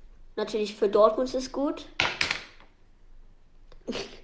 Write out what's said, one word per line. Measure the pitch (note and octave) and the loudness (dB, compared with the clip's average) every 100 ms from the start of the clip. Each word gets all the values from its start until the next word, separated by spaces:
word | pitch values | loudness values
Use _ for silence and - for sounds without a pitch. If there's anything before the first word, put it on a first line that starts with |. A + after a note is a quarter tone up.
| - - - - | -20 -20 -12 -8
natürlich | G#3 A3 G#3 - | -4 -2 -4 0
für | G#3 | 4
Dortmund | G#3 G#3+ A3 B3+ | 8 8 6 -2
ist | - | -2
es | B3+ | -4
gut. | - C#4+ - - - - - - - - - - _ - - - - - - - - - - - | -2 -2 -2 -4 -2 0 0 -2 -2 -10 -20 -20 _ -20 -20 -20 -20 -20 -20 -20 -20 -20 -14 -10
<laughs> | - - - | -8 -10 -14